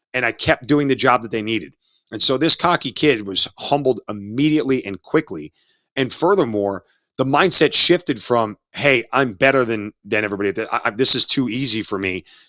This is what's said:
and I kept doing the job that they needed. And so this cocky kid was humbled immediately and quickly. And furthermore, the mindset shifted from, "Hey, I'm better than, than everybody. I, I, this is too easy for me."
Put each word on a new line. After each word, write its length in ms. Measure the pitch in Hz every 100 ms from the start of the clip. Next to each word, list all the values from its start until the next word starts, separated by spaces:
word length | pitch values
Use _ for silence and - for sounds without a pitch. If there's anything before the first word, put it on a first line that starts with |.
| _
and 100 | 127
I 60 | 120
kept 380 | - - 151 113
doing 180 | 147 143
the 80 |
job 280 | 120 131 123
that 100 | 113
they 100 | 107
needed. 320 | 107 113 73 _ _ _ -
And 100 | 110
so 160 | - 131
this 160 | 160
cocky 380 | - 175 170 131
kid 340 | - 151 120 98
was 260 | 92 - -
humbled 420 | - 147 131 113 -
immediately 760 | 104 101 117 151 151 135 131
and 160 | 101 98
quickly. 500 | - 160 - 80 76 _ _ _ _ -
And 160 | 127
furthermore, 720 | - 165 196 127 104 101 95 _ _ _ -
the 60 |
mindset 500 | 131 139 180 - 147
shifted 480 | - - 175 - 120
from, 340 | - 120 110 104 _
"Hey, 300 | - 143 127 -
I'm 200 | 127 131
better 320 | 95 135 135
than, 280 | 117 110 104 -
than 200 | 101 107
everybody. 280 | 107 98 101 95 107
I, 100 | 117
I, 60 | 117
this 240 | 107 127
is 120 | 123 -
too 220 | - 123
easy 340 | 120 139 113
for 160 | 101 98
me." 260 | 95 92 - -